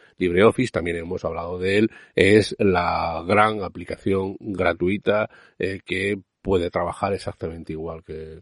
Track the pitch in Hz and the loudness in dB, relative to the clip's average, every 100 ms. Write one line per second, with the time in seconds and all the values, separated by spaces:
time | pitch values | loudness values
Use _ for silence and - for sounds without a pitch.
0 | _ _ 90 87 110 - 127 82 82 85 | _ _ 0 4 4 4 -2 -2 -4 -6
1 | 82 90 85 82 85 90 92 98 110 - | -6 -6 -6 -6 -8 -4 0 2 2 0
2 | - - 95 107 98 - 104 90 87 82 | -6 4 6 6 4 2 2 2 2 0
3 | 82 82 85 101 107 107 92 87 87 90 | -2 -4 0 4 4 2 -6 -10 -10 -6
4 | - 98 95 - 113 92 90 85 90 101 | -2 0 -2 -6 -8 -2 0 0 0 0
5 | - 104 107 - _ - 92 98 - 92 | 0 0 -2 -8 _ -6 -6 -6 -6 -4
6 | 101 104 - _ - 95 87 90 85 - | -2 -4 -8 _ -2 0 0 -2 -4 -4
7 | 98 98 - - 82 82 80 80 80 80 | -4 -4 -6 -8 -10 -10 -10 -8 -8 -12
8 | - 78 80 80 | -12 -14 -12 -16